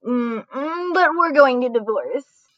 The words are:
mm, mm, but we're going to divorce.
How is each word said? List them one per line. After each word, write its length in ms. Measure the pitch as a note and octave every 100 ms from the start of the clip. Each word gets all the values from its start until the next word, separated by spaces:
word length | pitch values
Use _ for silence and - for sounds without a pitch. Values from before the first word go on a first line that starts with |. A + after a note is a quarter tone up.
mm, 400 | G#3 B3 A#3 A3+ G#3
mm, 480 | B3+ D4 E4 F4+
but 160 | F4 F4 E4
we're 160 | E4+
going 280 | C#4+ C#4 B3
to 60 | B3
divorce. 800 | A#3 G#3 G#3+ B2 G#3+ C#4 _ _